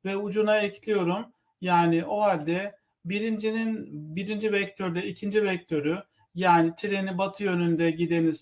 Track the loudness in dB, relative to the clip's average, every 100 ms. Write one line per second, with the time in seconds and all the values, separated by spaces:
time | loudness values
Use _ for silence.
0 | -6 -4 -2 0 2 2 0 -6 -2 0
1 | 2 -2 -6 _ _ -8 2 4 4 2
2 | 0 0 2 2 -2 -4 -4 -12 _ _
3 | -6 -4 -2 -2 -2 -2 -2 -4 -8 -12
4 | -10 -8 -6 -4 0 0 -2 -4 -4 -4
5 | -6 -6 -2 0 2 -2 -2 -2 0 -2
6 | -6 _ _ 0 4 6 4 0 -4 -2
7 | -2 -2 -2 -2 0 2 2 2 2 2
8 | 0 2 2 0